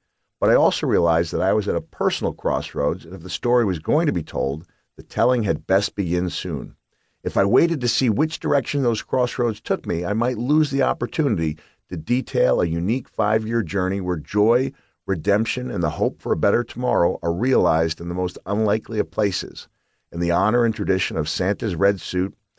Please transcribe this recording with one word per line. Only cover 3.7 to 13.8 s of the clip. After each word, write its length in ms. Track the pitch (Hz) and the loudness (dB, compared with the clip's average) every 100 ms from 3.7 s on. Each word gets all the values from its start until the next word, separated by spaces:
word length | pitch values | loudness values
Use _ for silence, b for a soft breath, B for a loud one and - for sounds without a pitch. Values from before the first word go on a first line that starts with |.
| 82 | -2
going 260 | 92 143 165 | 0 0 2
to 80 | |
be 100 | 90 | -2
told, 440 | 78 65 65 76 87 _ _ - | -4 -4 -4 -4 -10 _ _ -20
the 80 | |
telling 400 | - - 120 127 | -12 0 2 2
had 240 | 104 69 - | 0 -2 2
best 280 | 95 - - | 0 0 -4
begin 340 | 87 87 90 | 0 0 -2
soon. 460 | - 92 73 52 - _ _ _ _ | -4 -6 -8 -10 -16 _ _ _ _
If 120 | - 110 | -6 0
I 100 | 98 | 2
waited 360 | 127 160 151 | 4 2 0
to 60 | 120 | -2
see 220 | - 131 | 0 0
which 300 | 107 160 - | 2 -2 -2
direction 440 | 147 143 - 143 | -2 -2 0 -2
those 180 | 127 110 | 0 -2
crossroads 580 | - 131 123 - 120 104 | -2 0 0 0 -2 -2
took 280 | - 190 104 | -4 -4 -2
me, 180 | 85 87 | -2 0
I 80 | |
might 240 | 107 123 110 | 0 0 -2
lose 320 | 123 151 143 | 2 2 2
the 140 | 139 | 2
opportunity 760 | 127 131 123 - 147 90 80 78 b b - | 0 0 -4 -2 0 2 0 -4 b b -10
to 80 | 90 | -8
detail 640 | 80 127 127 123 127 120 | -2 -2 0 0 2 2
a 40 | 87 | 0
unique 440 | 82 90 127 - | 0 0 -2 -4
five-year 520 | - 104 110 107 117 | -2 0 2 0 -2
journey 400 | 87 95 | 0 0